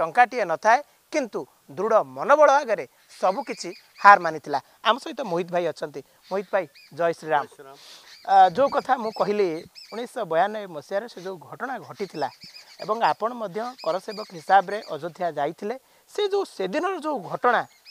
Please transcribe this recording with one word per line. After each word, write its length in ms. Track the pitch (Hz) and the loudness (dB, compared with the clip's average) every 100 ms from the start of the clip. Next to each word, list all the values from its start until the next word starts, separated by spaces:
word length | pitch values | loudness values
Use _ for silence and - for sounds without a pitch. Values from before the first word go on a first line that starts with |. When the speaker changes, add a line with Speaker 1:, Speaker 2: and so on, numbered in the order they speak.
Speaker 1:
ଟଙ୍କାଟିଏ 440 | 165 156 240 247 | 0 2 2 0
ନଥାଏ, 340 | 180 160 214 247 - _ _ | -2 0 4 2 0 _ _
କିନ୍ତୁ 280 | 311 240 196 139 _ - | -4 -2 -6 -10 _ -14
ଦୃଢ଼ 240 | 143 214 214 | -6 2 2
ମନୋବଳ 440 | 139 131 180 294 294 | 2 -2 2 6 6
ଆଗରେ 340 | 277 254 190 127 _ _ - | 6 0 -4 -6 _ _ -4
ସବୁ 200 | 190 196 | -2 -2
କିଛି 260 | 240 214 175 160 _ - | -6 -10 -12 -14 _ 6
ହାର 180 | 202 196 | 8 8
ମାନିଥିଲା। 380 | 170 156 - 139 - _ | 6 -6 -4 -6 -6 _
ଆମ 100 | 226 247 | 0 0
ସହିତ 220 | 330 294 | -4 -8
ମୋହିତ 260 | 233 170 175 | -4 -4 -2
ଭାଇ 140 | 175 170 | -2 -2
ଅଛନ୍ତି। 340 | - 156 143 - _ | -4 -10 -10 -18 _
ମୋହିତ 240 | - 190 196 | -8 -8 -2
ଭାଇ, 140 | 202 156 _ - | -4 -4 _ -14
ଜୟ 200 | 139 170 | -2 -2
ଶ୍ରୀରାମ। 320 | 160 156 147 | -2 -2 -2
Speaker 2:
ଜୟ 100 | 131 | -2
ଶ୍ରୀରାମ। 220 | - 135 139 - - - - | -10 -20 -20 -20 -20 -20 -14
Speaker 1:
ଆ, 100 | - 196 185 | 2 6 6
ଯୋଉ 200 | 170 277 | 4 0
କଥା 240 | 277 240 262 | 0 0 -2
ମୁଁ 160 | 220 | -2
କହିଲି, 360 | - 190 208 185 160 - - - | -2 0 0 0 -2 -10 -20 -14
ଉଣେଇଶହ 360 | 208 247 254 | -12 -10 -8
ବୟାନବେ 420 | 185 160 202 214 196 | -2 0 0 -2 -10
ମସିହାରେ 400 | 151 - 196 233 | -14 -8 -8 -8
ସେ 100 | 185 | -12
ଯୋଉ 160 | 180 180 | -14 -14
ଘଟଣା 360 | 135 151 247 247 | -16 -12 -10 -10
ଘଟିଥିଲା 500 | 131 135 196 165 127 - - - - - | -12 -10 -10 -6 -6 -8 -20 -20 -20 -12
ଏବଂ 160 | 170 214 | -6 0
ଆପଣ 280 | 170 147 220 | 0 0 -4
ମଧ୍ୟ 280 | 247 208 185 240 262 | -6 -8 -8 -10 -8
କରସେବକ 480 | 165 175 202 202 208 | -6 -6 -6 -12 -14
ହିସାବରେ 440 | 175 147 196 185 202 - | -12 4 4 4 -4 -8
ଅଯୋଧ୍ୟା 380 | 156 170 156 175 | -10 -10 -6 -6
ଯାଇଥିଲେ, 420 | 147 143 175 208 254 - _ _ | -4 -4 -6 -10 -10 -14 _ _
ସେ 120 | - 415 | -4 -2
ଯୋଉ 160 | 392 | -2
ସେଦିନର 500 | 359 - 185 294 359 370 | -4 -6 -4 -2 -4 -4
ଯୋଉ 180 | 302 262 | -6 -6
ଘଟଣା, 380 | 156 165 247 214 131 _ - | -6 -2 2 2 -2 _ -20